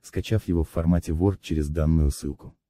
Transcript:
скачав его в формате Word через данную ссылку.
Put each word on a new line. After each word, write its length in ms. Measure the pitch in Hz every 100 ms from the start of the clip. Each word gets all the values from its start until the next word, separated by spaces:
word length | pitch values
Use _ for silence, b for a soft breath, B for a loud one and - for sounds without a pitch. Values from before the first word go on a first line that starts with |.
скачав 460 | - - - 107 -
его 160 | 85
в 60 | 78
формате 420 | - 82 87 -
Word 280 | 80 95 95
через 280 | - 78 73
данную 420 | 78 78 80 73
ссылку. 440 | - 73 71 - -